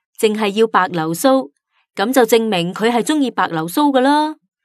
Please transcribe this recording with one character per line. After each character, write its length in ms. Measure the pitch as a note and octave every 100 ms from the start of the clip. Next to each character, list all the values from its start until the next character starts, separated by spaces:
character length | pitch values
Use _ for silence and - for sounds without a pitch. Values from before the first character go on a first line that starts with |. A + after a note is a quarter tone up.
| _ -
淨 180 | A3 G#3+
係 120 | G#3
要 180 | G3+ A3+
白 200 | G#3+ F#3
流 220 | F3 D#3+
蘇， 380 | E3+ C4+ C4 C4 _ _ _ _ -
噉 180 | G#3
就 80 | C4
證 260 | A#3 A#3 A3+
明 240 | F#3+ E3+
佢 200 | F#3+ A3
係 100 | A#3+
鍾 200 | G#3+ D#4
意 100 | C4
白 160 | A3 F#3
流 200 | E3 D#3+
蘇 220 | - D4
㗎 120 | C4
啦。 340 | C4 D4 D4+ D#4 _ _